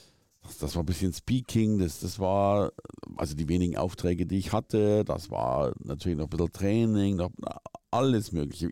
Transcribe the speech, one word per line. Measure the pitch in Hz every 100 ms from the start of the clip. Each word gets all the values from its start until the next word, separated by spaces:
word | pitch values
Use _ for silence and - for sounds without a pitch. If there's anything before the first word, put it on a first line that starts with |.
| - _ _ _
das, | - -
das | 76 82
war |
ein | 82
bisschen | 85 95
Speaking, | - - 127 120 113 107 107
das, | 87 -
das | 95 -
war, | 95 98 101 104 95 - - - - -
also | 78
die | 73 78
wenigen | 90 87 57
Aufträge, | 85 - 90 87 85
die | 95
ich | 90
hatte, | 104 - 110 104 104
das | - - -
war | 53 60 65 65 -
natürlich | - 71 92 76
noch | 76
ein |
bisschen | 82 82
Training, | - 98 110 113 107 101 95
noch | 87 - - - - - -
alles | 120 135 113 104
Mögliche. | 82 73 - 85